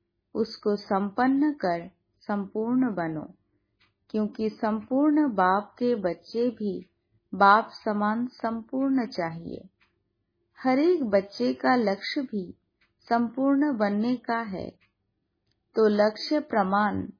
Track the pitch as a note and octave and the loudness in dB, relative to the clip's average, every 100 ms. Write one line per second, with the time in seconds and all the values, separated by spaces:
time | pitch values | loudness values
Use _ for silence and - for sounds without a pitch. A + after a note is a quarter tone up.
0 | _ _ _ G#3+ A3 - G#3 G#3 - G3 | _ _ _ -6 -6 -4 -4 -4 -2 -2
1 | G3+ G3 B3+ C4+ D4+ D4 F#3 E3+ F3 _ | -2 0 2 2 2 0 -2 -4 -6 _
2 | _ _ - G#3 G3 G#3+ A3+ B3+ B3+ F3+ | _ _ -6 -6 -4 -6 -2 0 0 -2
3 | E3 D#3 - - _ _ _ _ _ _ | -4 -6 -10 -16 _ _ _ _ _ _
4 | _ G#3+ G#3 - A3 G#3 A3 G#3+ G#3 C4 | _ -2 -2 -2 -6 -4 -4 -4 -2 0
5 | D4+ D4+ D4 G3+ F#3 G3 G#3 - B3 A#3 | 2 2 2 2 2 2 -2 -4 -2 0
6 | F#3 E3+ - A3+ A#3+ A3+ G#3 F3+ F3+ _ | -2 -4 -6 -2 -2 -2 -6 -6 -12 _
7 | _ _ - F#3+ G3 G#3 A3+ - - G#3 | _ _ -10 4 6 6 4 -6 -4 0
8 | G#3 A3 B3 - A3+ A3+ A3+ C4 C4+ C4 | 0 -2 -4 -6 -6 -6 -6 -4 0 0
9 | A3 - E3 E3 E3+ - - _ _ _ | -2 -4 -6 -6 -12 -14 -16 _ _ _
10 | _ _ _ _ _ - C4 C4 D#4+ F4+ | _ _ _ _ _ -6 0 2 4 2
11 | A#3+ G3+ G3 - B3 B3+ C4 B3+ G#3 G3+ | 2 0 0 -4 -2 0 2 2 2 -2
12 | - - C4 G#3 F3 - _ _ _ _ | -4 -6 -6 -6 -8 -14 _ _ _ _
13 | - A#3 A#3+ A#3 C4+ C#4 D4 A#3+ G#3 G#3 | -2 0 0 0 2 2 2 0 0 0
14 | A3+ B3 - A#3 A3+ F3+ - - _ _ | 0 -2 -2 -4 -4 -8 -10 -12 _ _
15 | _ _ _ _ _ _ _ - A3 G#3 | _ _ _ _ _ _ _ 2 2 4
16 | G#3 G#3+ - D4+ D4 A3+ F#3+ G3 G#3 F#3+ | 2 0 -2 -2 0 0 2 2 0 -2
17 | - - | -8 -12